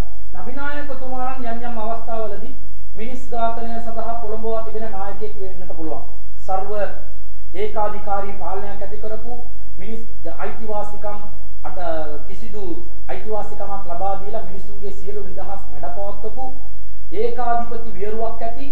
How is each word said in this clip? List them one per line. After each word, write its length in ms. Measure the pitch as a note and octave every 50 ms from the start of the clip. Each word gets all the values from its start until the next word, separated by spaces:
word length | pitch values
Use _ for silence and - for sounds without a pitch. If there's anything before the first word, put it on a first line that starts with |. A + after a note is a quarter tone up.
| - - - - - -
නබිනායකතුමාණන් 1120 | - - F#3 A#3 B3 C#4 C#4+ C#4+ D4 D4 C#4+ C#4 C4+ C4 B3+ B3+ B3+ B3+ B3+ B3+ B3 B3 B3
යම් 160 | A#3 A3+ A#3
යම් 160 | A#3+ A#3 A#3 A3+
අවස්ථාවලදී 760 | A#3+ A#3 A3+ A3+ - A3+ A3+ A3 A3 G#3 G3 G#3+ G#3 - - - - - - - - -
මිනිස් 300 | - F#3 G#3+ B3 C4 B3+ -
ඝාතනය 520 | - A#3+ A#3 A3+ A3+ A3+ A#3 A3+ A#3 A#3 A3+
සඳහා 380 | A3+ A3+ A3 A3+ G#3 - -
පොළඹවා 480 | - A3 A3 - - A3 A3 A3 A3 -
තිබෙන 220 | - G#3+ A3 A3+ -
නායකයෙක් 480 | - - - G3+ - - - - -
වෙන්නට 360 | - F#3+ - - - - - -
පුළුවන්. 300 | D#3+ D#3+ D#3 D3 - - - - - - - -
සර්ව 360 | - - - F#3+ F#3+ G3 G3+ G#3 G#3 G3 F#3 - - - - - - - - - - - -
ඒකාධිකාරී 840 | - F3+ G#3 G#3 G#3 A3 G#3 G#3 G3 - - G#3 G3 G3 G3 G3 G3
පාලනයක් 480 | F#3+ F3 E3 F#3 G3 G3+ G3 F#3 -
ඇති 160 | G3 F#3+ - -
කරපු 400 | - - - - A3+ A#3+ A#3+ A#3+ A#3+ - - - - - -
මිනිස් 280 | - F3+ G#3 A3+ A3+ A3+ - - - - E3 D#3+
අයිතිවාසිකම් 840 | - F3+ G3 G#3+ A3 A3+ A3+ G#3 G#3 G#3 - - - - G#3 G#3 G3+ - - - - - - - -
අට-, 580 | - - - F#3 F3+ E3+ D#3+ D#3+ D#3 D3+ D3 D3
කිසිදු 420 | - - - - A3+ A3 - G#3+ G3 F3 E3 C3+ - - - - -
අයිතිවාසිකමක් 840 | - F3 - - G#3+ G#3+ G#3 G3 - G3 G3 G3+ G3+ G3 F#3+ F3+ F3
ලබා 260 | E3+ F3 F#3+ G3 G3 F#3+
දීලා 260 | F#3 F#3 - - F3+
මිනිසුන්ගේ 480 | F3 F3 - - - - - G3+ G3+
සියලු 320 | - - - F#3+ - G#3 G3
නිදහස් 400 | F#3 F3+ F#3+ F#3 G3 G3 G3 - -
මැඩපවත්වපු 800 | - - E3 F3+ G3 G3 G3+ G3+ G3 - - A3 - C4 - - - - - - - - - - - - - -
ඒකාධිපති 840 | - F#3+ A3+ A3+ A3+ A#3 B3 A#3+ A#3 A#3+ A#3 A#3 A#3 A#3 A3+ A3+ A3
වියරුවක් 460 | F3+ F#3+ G#3 A3 A3 A3 B3 - -
ඇති 260 | A#3 - - - C#4 C#4